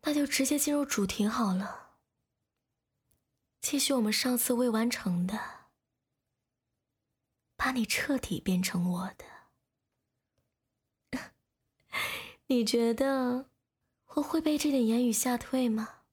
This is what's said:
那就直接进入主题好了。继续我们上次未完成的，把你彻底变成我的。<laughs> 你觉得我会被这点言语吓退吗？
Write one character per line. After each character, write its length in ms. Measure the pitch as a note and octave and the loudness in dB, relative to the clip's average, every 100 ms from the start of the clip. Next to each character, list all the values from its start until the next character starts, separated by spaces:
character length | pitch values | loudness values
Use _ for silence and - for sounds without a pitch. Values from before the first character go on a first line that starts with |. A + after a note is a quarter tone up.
那 100 | - | 0
就 140 | D4 C#4+ | 0 0
直 180 | - | 0
接 140 | C4+ D4 | 0 2
进 160 | D4 | 2
入 100 | D4 | 0
主 220 | C#4 - G3 | 0 -2 -2
题 200 | - G#3 | 0 0
好 280 | A3+ G#3+ | 2 0
了。 460 | F#3 G3+ - - _ _ _ _ _ _ _ _ _ _ _ _ _ _ _ _ _ | 0 -4 -10 -18 _ _ _ _ _ _ _ _ _ _ _ _ _ _ _ _ _
继 180 | - C#4+ | -4 -2
续 160 | - | 0
我 60 | C4+ | 2
们 120 | G#3+ | 2
上 240 | G#3+ B3+ B3 | 0 0 0
次 160 | - | 0
未 160 | A#3+ B3 | 2 2
完 220 | A3 A#3 | 2 0
成 360 | - G3 F3 F3+ | -2 -2 -2 -2
的， 440 | G#3+ - - _ _ _ _ _ _ _ _ _ _ _ _ _ _ _ _ _ _ _ - | -4 -10 -14 _ _ _ _ _ _ _ _ _ _ _ _ _ _ _ _ _ _ _ -4
把 140 | C4 | -2
你 160 | B3+ A3 | 0 0
彻 320 | - - C4+ | -2 0 -2
底 220 | - D#3+ | -2 -4
变 220 | - F3+ | 0 0
成 280 | F#3+ F3+ F3 | 0 0 0
我 240 | F3+ F#3+ - | -2 -6 -12
的。 80 | - - _ _ _ _ _ _ _ _ _ _ _ _ _ _ _ _ _ | -20 -20 _ _ _ _ _ _ _ _ _ _ _ _ _ _ _ _ _
<laughs> 200 | - - _ _ _ _ _ _ - - - - - _ | -12 -12 _ _ _ _ _ _ -6 -6 -8 -12 -20 _
你 160 | B3 | 2
觉 280 | A3 A#3 A#3 | 4 2 2
得 560 | A3+ C4+ C4+ B3 B3 C4+ _ _ _ _ _ _ - | 2 2 2 0 -2 -6 _ _ _ _ _ _ -2
我 60 | |
会 180 | D4 D#4+ | 0 0
被 180 | D#4+ D4+ | 2 2
这 120 | D4+ | 2
点 140 | C#4 | 2
言 220 | A3+ A3+ B3 | 4 4 2
语 60 | |
吓 260 | G#3+ B3+ A#3+ | 2 0 -2
退 300 | - C4 B3 | 0 0 2
吗？ 320 | A3 A3 - _ | 0 -4 -12 _